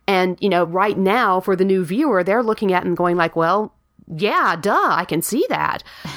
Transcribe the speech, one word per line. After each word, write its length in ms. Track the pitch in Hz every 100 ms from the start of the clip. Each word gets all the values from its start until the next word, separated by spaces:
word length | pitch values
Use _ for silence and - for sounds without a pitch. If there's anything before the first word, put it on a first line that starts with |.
| -
And, 300 | 185 180 175
you 120 | 202
know, 140 | 180
right 340 | 170 185 208 -
now 420 | 190 233 214 185
for 160 | 196 185
the 80 |
new 180 | 196 190
viewer, 400 | 165 208 311 190
they're 200 | 180 226
looking 320 | 214 220 196
at 100 | 180
it 20 | 175
and 100 | 170
going 200 | 175 175
like, 180 | 165
"Well, 380 | 165 165 202 214 _ _ _ - 160
yeah, 380 | 208 349 240
duh, 360 | 170 202 320 349
I 140 | 160
can 160 | 180 160
see 240 | - 247 480
that." 340 | - - - - - -